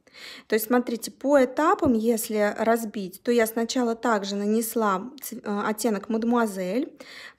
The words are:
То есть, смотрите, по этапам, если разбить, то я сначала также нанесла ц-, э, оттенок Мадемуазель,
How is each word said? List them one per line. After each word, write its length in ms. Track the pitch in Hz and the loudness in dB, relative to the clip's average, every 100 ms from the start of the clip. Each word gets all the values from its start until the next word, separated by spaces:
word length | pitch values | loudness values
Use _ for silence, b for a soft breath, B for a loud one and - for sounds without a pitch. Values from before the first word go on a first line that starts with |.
| _ B B B B | _ B B B B
То 80 | |
есть, 120 | 214 220 | -2 2
смотрите, 440 | 247 240 226 - | 0 2 -4 -6
по 340 | - 269 285 | -6 4 4
этапам, 480 | 254 254 311 403 311 | 4 2 2 4 4
если 640 | 226 220 226 - 214 208 - | 2 2 0 0 0 0 0
разбить, 640 | 220 233 226 208 185 - | 2 2 0 -8 -8 -8
то 80 | - | 0
я 160 | 240 220 | 2 2
сначала 480 | 226 226 262 233 | 0 -2 0 0
также 400 | 226 - 214 196 | 0 0 0 0
нанесла 800 | 202 208 220 226 240 214 185 254 294 | -4 0 0 0 0 2 0 -2 -12
ц-, 160 | - 220 | -14 -10
э, 240 | - 202 208 | -6 -4 -2
оттенок 420 | 220 240 202 - | -2 -2 -2 -2
Мадемуазель, 840 | 226 233 240 226 190 180 214 311 - B B B | -2 2 2 0 -2 -4 -4 -4 -10 B B B